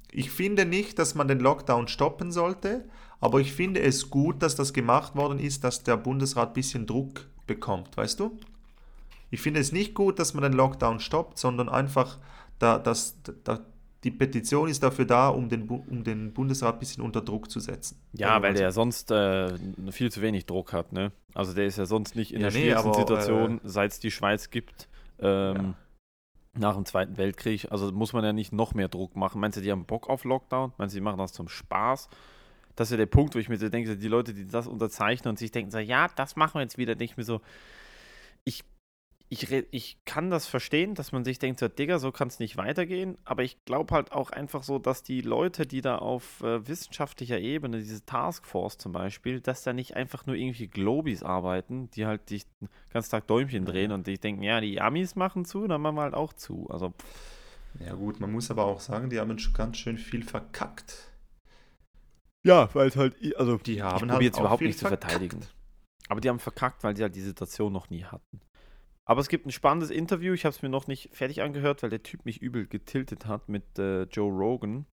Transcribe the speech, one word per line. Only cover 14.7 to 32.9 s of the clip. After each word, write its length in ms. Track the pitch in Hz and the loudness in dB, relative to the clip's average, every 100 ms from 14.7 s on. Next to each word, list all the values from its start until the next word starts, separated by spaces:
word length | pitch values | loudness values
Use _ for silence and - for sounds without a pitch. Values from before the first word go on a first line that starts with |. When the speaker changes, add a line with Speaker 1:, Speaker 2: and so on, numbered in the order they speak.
| 139 | 2
Speaker 1:
dafür 220 | 135 131 117 | 2 4 6
da, 240 | 120 139 | 6 6
um 180 | 127 117 | 4 0
den 200 | 117 110 | -2 -2
Bu-, 180 | 123 - | -6 -6
um 140 | 123 | -6
den 300 | 113 107 107 | -4 -4 -4
Bundesrat 400 | 127 135 131 120 117 | -2 0 2 0 0
ein 40 | |
bisschen 240 | 127 123 | -6 -6
unter 180 | 117 113 | -4 -2
Druck 280 | 110 107 - | -2 -4 -6
zu 100 | - | -8
setzen. 420 | - 95 - - - | -6 -8 -10 -14 -12
Speaker 2:
Ja, 140 | 98 101 | 0 4
Speaker 1:
Sagen 80 | 110 | 6
wir 120 | 98 | 6
Speaker 2:
weil 60 | |
Speaker 1:
mal 40 | 101 | 6
Speaker 2:
der 140 | 92 | 4
Speaker 1:
so. 40 | 98 | 4
Speaker 2:
sonst, 300 | 120 - - | 2 0 2
äh, 460 | 107 98 95 92 90 95 92 95 | 4 4 4 0 -2 -8 -8 -8
viel 200 | - 123 | -2 -2
zu 100 | 101 | 0
wenig 240 | 110 98 87 | 0 0 -2
Druck 260 | 92 - | -4 -2
hat, 180 | 85 - | -4 -4
ne? 220 | 92 101 - - | -2 -4 -6 -8
Also 200 | - 95 | -4 -2
der 120 | 92 101 | 0 0
ist 120 | 101 | 0
ja 80 | 92 | 0
sonst 300 | 110 104 113 | 0 0 -4
nicht 180 | 104 | -4
in 80 | 107 | 0
Speaker 1:
Ja, 60 | 104 | 0
Speaker 2:
der 40 | |
Speaker 1:
nee, 80 | 113 | 2
Speaker 2:
schwierigsten 300 | - 113 110 | 4 4 4
Speaker 1:
aber, 100 | 104 | 4
Speaker 2:
Situation, 580 | 104 107 104 110 113 113 | 4 4 4 4 2 0
Speaker 1:
äh, 20 | |
Speaker 2:
seit 280 | 101 98 104 | -2 0 0
es 80 | - | 0
die 120 | 110 | -6
Schweiz 380 | - 101 104 - | 0 2 0 -2
gibt, 400 | 120 - - - - - - | -8 -8 -12 -20 -20 -20 -2
ähm, 360 | 98 98 95 95 | 2 4 2 0
Speaker 1:
Ja. 180 | 95 92 - _ _ _ _ _ _ - | -2 -6 -14 _ _ _ _ _ _ 0
Speaker 2:
nach 160 | 104 98 | 2 2
dem 80 | 92 | 0
Zweiten 300 | 95 95 98 | 0 0 0
Weltkrieg. 500 | 98 - 117 107 - | -2 0 -2 -2 -2
Also 200 | 101 101 | -2 -2
muss 180 | 95 113 | 0 0
man 140 | 120 107 | 0 0
ja 80 | |
nicht 180 | 107 104 | 0 -2
noch 220 | 104 113 | 0 0
mehr 160 | 104 92 | 0 -2
Druck 260 | 90 95 98 | -4 -6 -2
machen. 240 | 92 107 | -2 0
Meinst 180 | 104 98 | -2 -2
du, 40 | |
die 100 | 98 | -2
haben 140 | 95 82 | -2 -2
Bock 240 | 110 - | -6 -2
auf 160 | 131 127 | -2 0
Lockdown? 480 | 131 - 127 131 - | -2 -2 -4 -4 -4
Meinst 160 | 101 | -6
du, 40 | 98 | -4
die 60 | |
machen 160 | 104 95 | -4 -2
das 120 | 95 | -4
zum 160 | - 82 | -8 -12
Spaß? 600 | - - 95 113 135 - - - - - - - - | -14 -4 0 2 0 -6 -20 -20 -20 -20 -20 -10 -4
Das 120 | |
ist 20 | 113 | 0